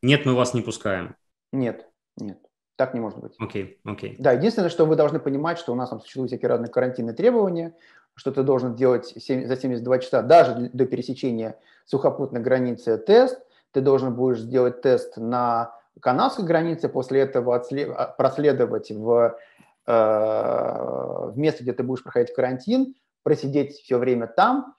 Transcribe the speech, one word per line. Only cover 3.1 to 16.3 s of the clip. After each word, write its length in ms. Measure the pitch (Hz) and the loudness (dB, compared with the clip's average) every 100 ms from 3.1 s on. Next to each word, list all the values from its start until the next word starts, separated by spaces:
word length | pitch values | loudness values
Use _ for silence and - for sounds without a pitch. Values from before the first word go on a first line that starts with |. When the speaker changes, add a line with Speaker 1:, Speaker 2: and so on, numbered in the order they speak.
| 104 | -10
Speaker 2:
быть. 160 | - _ | -18 _
Speaker 1:
Окей, 400 | 107 104 95 - - | -10 -8 -10 -12 -12
окей. 300 | 101 101 - | -12 -12 -2
Speaker 2:
Да, 140 | 135 | 2
единственное, 380 | 123 185 226 175 | 4 2 0 -2
что 160 | - 160 | 2 2
вы 100 | 156 | 4
должны 240 | 151 156 | 2 2
понимать, 400 | 147 139 160 170 | -4 -4 -4 -6
что 140 | - | -6
у 20 | 120 | -6
нас 140 | 123 | -6
там 100 | 110 | -10
существуют 320 | - 135 127 | -12 -8 -6
всякие 180 | 120 127 | -4 0
разные 200 | 123 117 | 0 -2
карантинные 420 | 127 127 127 117 | -2 -2 -2 -6
требования, 640 | 113 208 240 202 170 165 - _ _ _ _ | 0 2 2 0 -2 -8 -12 _ _ _ _
что 160 | - | -6
ты 100 | 127 | -2
должен 340 | 135 131 123 117 | 2 2 0 0
делать 300 | 131 123 - | 2 2 -2
семь-, 400 | - - 131 120 | -18 -6 -4 -2
за 100 | 131 | -4
семьдесят 280 | 135 123 | -4 -4
два 160 | 117 127 | 0 -2
часа, 240 | 127 127 | 0 -2
даже 320 | 113 165 139 120 | 6 8 8 2
д-, 140 | 120 | -6
до 120 | 127 127 | -2 -2
пересечения 720 | 127 120 131 135 113 110 - _ _ _ | 0 -6 -6 -4 -4 -6 -10 _ _ _
сухопутной 560 | 135 143 127 135 123 | 0 0 0 -6 -4
границы 560 | 117 131 127 117 - 110 | 0 0 0 -4 -2 -2
тест, 420 | - 214 262 254 - _ _ | 4 6 6 0 -14 _ _
ты 100 | 139 | -2
должен 340 | 135 135 131 117 | 2 2 2 -2
будешь 240 | 127 120 | 0 -2
сделать 420 | 113 127 123 123 | -2 2 2 2
тест 360 | 139 123 - - | 2 2 0 -8
на 580 | 113 123 120 117 117 - _ _ | -4 -2 0 0 -2 -10 _ _
канадской 440 | - 131 247 | 0 2 2